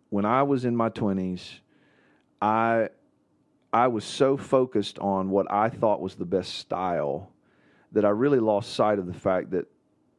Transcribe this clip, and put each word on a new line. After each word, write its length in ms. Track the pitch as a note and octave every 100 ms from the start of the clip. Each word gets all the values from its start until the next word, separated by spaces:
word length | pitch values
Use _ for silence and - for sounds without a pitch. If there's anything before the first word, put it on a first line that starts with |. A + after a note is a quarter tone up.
| _
when 140 | G#2
I 200 | G#2 B2
was 200 | C#3+ C3+
in 120 | B2 A#2
my 140 | A2+
twenties, 720 | - A2 F#2+ F#2 F2+ - - _ _ _ _ _ _ _ _
I, 500 | G#2 A2 A#2 A#2 A2 - _ _ _ _ _ _ _
I 160 | A2+ B2+
was 160 | A2+
so 320 | G#2 - C3+ C#3
focused 640 | - C3+ B2+ G#2+ G2+ -
on 280 | G2+ F#2+ F#2+
what 200 | G2 F#2+
I 180 | G2+ A2
thought 320 | G2+ A2 G2+
was 140 | F#2
the 100 | -
best 300 | F2+ F#2 F2
style 760 | - - F2 F#2 E2+ D2 C#2+ G2 _ _ _ _ _ _
that 120 | G#2+
I 60 | G2+
really 280 | G#2 C3+ C#3
lost 340 | A2 G#2 G#2
sight 260 | - G#2+ G#2
of 80 | F2+
the 60 |
fact 380 | E2 G2+ F#2 -
that 160 | F2+ - _ _ _ _